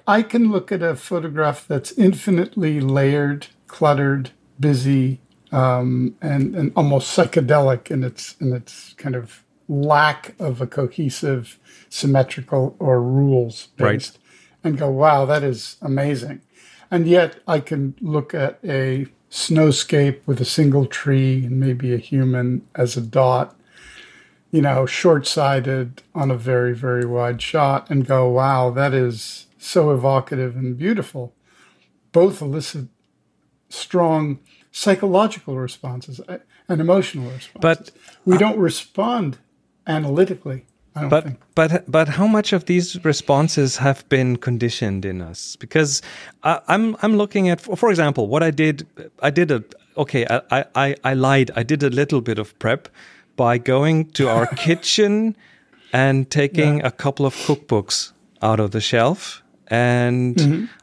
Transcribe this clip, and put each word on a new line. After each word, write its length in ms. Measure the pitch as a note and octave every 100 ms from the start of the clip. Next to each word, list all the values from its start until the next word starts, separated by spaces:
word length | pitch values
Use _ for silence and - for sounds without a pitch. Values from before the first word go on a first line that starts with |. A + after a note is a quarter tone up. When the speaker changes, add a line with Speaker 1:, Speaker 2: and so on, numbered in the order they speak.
| -
Speaker 1:
I 140 | G#3
can 300 | A3 A#3+ A3+
look 180 | G3+ F3+
at 120 | F#3+
a 120 | E3+
photograph 720 | D3 - F3 D#3+ D3 D3+ C#3 -
that's 260 | C#3+ -
infinitely 880 | - F#3+ F#3 - F3+ F3 - E3 D3+
layered, 640 | C3+ C#3 C#3 D3 C#3+ C#3+ - _ _
cluttered, 680 | - D#3 C#3+ C#3 C#3 B2+ _ _ -
busy, 580 | D3 C3+ C3+ C#3 C3 C3 _ _ -
um, 600 | C#3 B2+ B2+ B2+ B2+ B2+ -
and, 340 | D#3 C#3 C3+
and 160 | F#3 D3 -
almost 400 | D3 C#3 - -
psychedelic 760 | F3+ - C3 D3 C#3 B2+ -
in 140 | C#3+
its, 320 | B2+ A#2+ - -
in 100 | C#3
its 400 | B2 A#2 - - -
kind 160 | C#3+ B2+
of 260 | A#2 - _ _ -
lack 640 | C#3+ C#3+ D3 D3+ D3 - -
of 220 | E3 A#2+
a 60 | B2+
cohesive, 920 | - C3 - D3+ - D3 C3 A#2 - _ - -
symmetrical, 880 | - C#3+ C3+ C3 - C3 C#3 C3 -
or 240 | D#3 B2+
rules 640 | A#2+ C3 C#3 C3 A#2+ A2+ - -
Speaker 2:
Right. 140 | A2
Speaker 1:
based, 260 | G#2+ - - _ - _ _
and 140 | E3+ C#3
go, 140 | C#3+
"Wow, 340 | C3 D3+ C#3+
that 180 | C#3 D3
is 340 | C#3 A#2+ - -
amazing." 600 | D3 C3+ C#3+ C#3 B2 C#3 _ _ - - -
And 180 | F3+ E3
yet 280 | F3+ E3 - -
I 120 | D#3+
can 340 | C#3 D3+ C#3 C3+
look 320 | F#3 D3+ C#3
at 240 | E3 C#3 -
a 440 | G3 C3+ C3 C3 C3+ _ _
snowscape 880 | - - D#3+ D#3 C3+ - D3+ C#3+ C3+ -
with 160 | B2+
a 20 |
single 400 | B2+ - D3+ C#3
tree 600 | B2+ - - C3+ C3 C3 B2
and 120 | C3
maybe 360 | C3+ B2 C3
a 20 | A#2+
human 720 | - C#3 C3 B2 B2 B2+ -
as 240 | - B2 A#2+
a 20 |
dot, 560 | A2+ C3+ C3 B2+ - _ _ - - - - - _ _ _
you 100 | D#3+
know, 240 | C#3+ C3
short-sighted 1160 | C3 - F3+ D#3 C3+ - C#3+ C#3 B2+ C3+ A#2+ B2+ -
on 160 | - C#3+
a 60 | B2
very, 380 | A#2 B2+ B2
very 320 | A#2+ B2+ B2 A#2+
wide 340 | A#2+ A#2+ A#2+
shot, 480 | - D#3+ C#3+ C3+ -
and 180 | C#3+ B2+
go, 220 | C3+ B2+
"Wow, 400 | B2 C3 C3 B2+
that 220 | A#2+ C#3
is 540 | C3 B2 A2+ - - - _
so 320 | - F#3+ D3+
evocative 640 | C#3 C3 C3+ C3 C#3 B2+
and 220 | B2 C3 B2
beautiful." 560 | E3+ A3 D3+ C#3+ A#2+ _ _ _ _ _ _ _ _
Both 300 | E3 F#3 G3
elicit 460 | D3 D3 D3 D#3 B2+ _ _ _ _ _ _ _ _
strong 680 | - - F3+ E3+ D#3+ D3+ C#3 _ _ _
psychological 840 | - - F#3+ G3+ F#3 G#3+ G#3+ - C3
responses, 640 | B2+ - C3+ B2 B2+ B2+ -
uh, 100 | F3+ _ _ -
and 100 | E3
emotional 440 | D#3+ F#3+ F#3 C#3+ B2
responses. 280 | B2+ - -
Speaker 2:
But, 300 | E3 D#3+ - - - - -
Speaker 1:
We 80 | F3+
Speaker 2:
uh, 20 |
Speaker 1:
don't 200 | G#3+ G#3+
respond 800 | F3 - - - G#3+ A#3+ E3+ C3 _ _ _ _ -
analytically, 800 | D#3 D3 C#3+ F#3+ F#3 - C3 - _ _
I 60 | -
don't 80 | D3
Speaker 2:
but, 160 | D3
Speaker 1:
think. 160 | D#3+ B2 _
Speaker 2:
but, 360 | - D#3+ E3+ -
but 180 | D3 D#3+
how 180 | D3+ G#3
much 260 | G#3+ G#3
of 140 | F#3+ D#3+
these 360 | F3+ F3 F3
responses 720 | D#3+ C#3+ - C#3 D#3+ - C3+ -
have 280 | C#3 C3+ -
been 280 | C3+ B2+ B2
conditioned 680 | - B2 A#2+ - G#2+ G2
in 160 | G2 F#2
us? 360 | E2+ F2 - -
Because 440 | - D#3 D3 C#3 - - - -
I, 160 | D3 D#3+ -
I'm, 280 | F3+ A3+ A3
I'm 140 | G#3+ G#3+
looking 320 | G#3 G#3 F#3
at, 120 | E3+
for, 160 | - F#3+
for 140 | A#3+
example, 380 | F3+ D3+ C#3 G#2
what 140 | C3+
I 80 | E3
did. 360 | C#3+ D#3 D3 - - - -
I 100 | C3+
did 200 | D3 F3
a, 140 | C3 G#2 - _ -
okay, 280 | C#3 C3+ A#2
I, 100 | A#2+ -
I, 140 | B2+ C#3
I, 220 | - C#3 C#3+
I 100 | C3
lied. 360 | C3+ C3 C#3 B2+ -
I 60 |
did 180 | A#2 D3+
a 80 | C#3+
little 300 | B2 C#3+ D3
bit 180 | A#2+ A2
of 180 | G#2 -
prep 300 | A2+ C3+ - _ - - _ -
by 220 | A#2+ A#2+
going 520 | A#2+ C3 D3+ D#3+ D#3
to 160 | - C3+
our 180 | A2+ A#2
Speaker 1:
<laughs> 100 | C3
Speaker 2:
kitchen 800 | D#3+ E3+ - - G#3 G#3 A3+ G#3+ _ _ _ _ _
and 380 | B2 C3+ C3+ C3
taking 480 | D3+ C#3+ D#3+ D3+ D3
Speaker 1:
Yeah. 80 | C3+
Speaker 2:
a 40 |
couple 360 | - D3 C3+ C#3
of 80 |
cookbooks 800 | - - C#3+ - A2+ G2 - - _ _ -
out 180 | G#2+ A2
of 100 | G#2
the 100 | A2
shelf. 600 | G#2 A#2+ A#2 F#3 - - _ _ -
And 680 | A#2 B2 B2 A#2+ B2 B2 A#2+
Speaker 1:
Mm-hmm. 280 | D3 D#3+ A3+ -